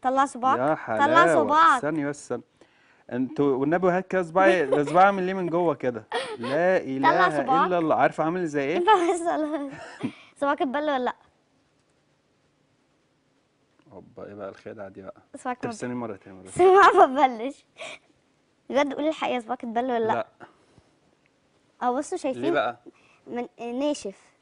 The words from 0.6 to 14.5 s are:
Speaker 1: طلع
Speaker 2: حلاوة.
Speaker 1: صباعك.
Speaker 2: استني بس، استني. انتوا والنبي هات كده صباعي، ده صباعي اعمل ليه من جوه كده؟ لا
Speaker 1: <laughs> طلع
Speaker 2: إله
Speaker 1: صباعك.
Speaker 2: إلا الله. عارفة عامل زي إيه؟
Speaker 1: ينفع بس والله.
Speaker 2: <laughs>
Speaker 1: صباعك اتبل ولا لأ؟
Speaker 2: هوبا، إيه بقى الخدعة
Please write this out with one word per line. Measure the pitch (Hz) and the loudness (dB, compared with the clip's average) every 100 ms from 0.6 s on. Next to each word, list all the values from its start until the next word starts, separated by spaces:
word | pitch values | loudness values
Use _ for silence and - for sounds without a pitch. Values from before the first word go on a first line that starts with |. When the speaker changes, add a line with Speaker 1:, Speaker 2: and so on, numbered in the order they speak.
| 269 | 2
Speaker 1:
طلع | 311 - - 285 330 | -2 -2 0 4 6
Speaker 2:
حلاوة. | 349 320 | 6 4
Speaker 1:
صباعك. | 277 294 330 269 | 4 4 6 4
Speaker 2:
استني | 147 160 143 | 0 -4 -4
بس، | 143 | -6
استني. | - 120 - _ _ _ _ _ _ | -8 -10 -10 _ _ _ _ _ _
انتوا | 123 127 - 143 135 | -6 -4 0 0 2
والنبي | 143 170 180 | 0 2 2
هات | 175 190 | 0 -2
كده | 185 | -4
صباعي، | 170 170 190 190 139 | -2 4 4 4 2
ده | 139 | 0
صباعي | 147 156 196 | 2 6 6
اعمل | 196 | 4
ليه | 180 | -2
من | 190 175 | -2 -2
جوه | 165 175 | 0 0
كده؟ | 143 135 117 110 480 508 427 | -2 -4 -6 -6 -6 -6 -10
لا | 117 143 175 185 | -4 0 2 0
Speaker 1:
<laughs> | |
طلع | - 135 139 330 - | -2 -2 2 2 2
Speaker 2:
إله | 302 | 0
Speaker 1:
صباعك. | 262 262 240 | 0 0 2
Speaker 2:
إلا | 180 | 0
الله. | 160 | 0
عارفة | 113 147 151 | 2 2 0
عامل | 156 180 170 | -4 -2 -4
زي | 147 | -4
إيه؟ | 139 165 | -2 0
Speaker 1:
ينفع | 359 415 339 | 4 4 4
بس | 349 | -2
والله. | 339 294 302 302 277 277 - - | -2 -2 -4 -6 -8 -12 -18 -10
Speaker 2:
<laughs> | - - - _ | -12 -12 -20 _
Speaker 1:
صباعك | 277 294 | -2 -2
اتبل | 277 247 | -2 -2
ولا | 302 277 | -2 -2
لأ؟ | 247 - _ _ _ _ _ _ _ _ _ _ _ _ _ _ _ _ _ _ _ _ _ _ _ _ _ _ _ | -2 -6 _ _ _ _ _ _ _ _ _ _ _ _ _ _ _ _ _ _ _ _ _ _ _ _ _ _ _
Speaker 2:
هوبا، | 98 - - 95 | -20 -20 -18 -16
إيه | |
بقى | 101 | -12
الخدعة | 98 | -14